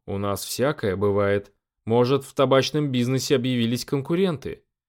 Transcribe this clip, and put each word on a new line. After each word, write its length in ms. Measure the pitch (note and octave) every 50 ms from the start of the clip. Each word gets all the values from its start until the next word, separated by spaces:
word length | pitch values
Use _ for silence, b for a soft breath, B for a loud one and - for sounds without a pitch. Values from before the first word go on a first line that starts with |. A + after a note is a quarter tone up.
| _ -
у 100 | G2+ G2
нас 260 | G2+ G2+ G2 F#2 -
всякое 520 | - - - A#2+ C#3+ D3 - - G#2+ F#2
бывает. 560 | F#2+ G#2 G#2 G2 G2+ G2+ G2+ G2+ G2+ G2+ - _ _ _ _ _ _ _
Может, 380 | G#2+ A2+ A#2+ B2 A#2+ C#3 C#3 C#3
в 100 | - -
табачном 560 | - C#3 B2+ C3 C3 B2+ - - D3+ D3 C#3+
бизнесе 460 | B2+ B2 A#2+ A#2+ C3 C3 - - D3
объявились 500 | C3 A#2+ C3 B2+ A#2+ A#2 A2+ B2 A#2 -
конкуренты? 760 | - - C#3 C3+ - E3+ F3 G3 F#3 D#3+ B2 - - - - _ _ _ _ _